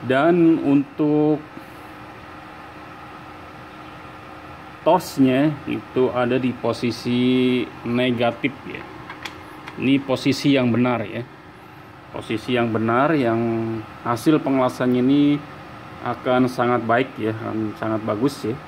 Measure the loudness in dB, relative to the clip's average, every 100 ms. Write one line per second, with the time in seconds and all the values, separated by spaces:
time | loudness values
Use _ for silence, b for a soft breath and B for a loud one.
0 | 2 4 6 6 6 6 4 4 2 0
1 | 2 4 4 2 -2 -16 -18 -18 -18 -18
2 | -18 -18 -18 -18 -18 -18 -18 -18 -18 -18
3 | -16 -16 -16 -16 -18 -18 -18 -18 -18 -16
4 | -18 -18 -18 -16 -16 -16 -16 -4 2 2
5 | 2 4 4 6 2 0 -4 -6 -4 0
6 | 0 2 0 2 0 -2 -2 -2 -2 -2
7 | -2 2 4 4 4 2 -2 -8 -4 0
8 | 0 2 0 0 -6 -6 -12 -12 -14 -16
9 | -16 -12 -12 -14 -18 -18 -16 -4 2 2
10 | 2 -2 0 0 4 4 4 2 2 0
11 | -4 -8 -10 -14 -20 -20 -20 -20 -20 -20
12 | -14 -14 -4 -4 0 0 2 0 2 4
13 | 4 4 2 2 0 0 -2 -6 -8 -10
14 | -4 0 4 4 4 2 2 2 2 4
15 | 4 6 4 2 -2 -16 -16 -18 -16 -10
16 | -8 -4 2 4 4 2 2 2 4 2
17 | 2 0 -2 -2 -4 -4 -4 -4 -2 -2
18 | 0 0 0 0 -4 -4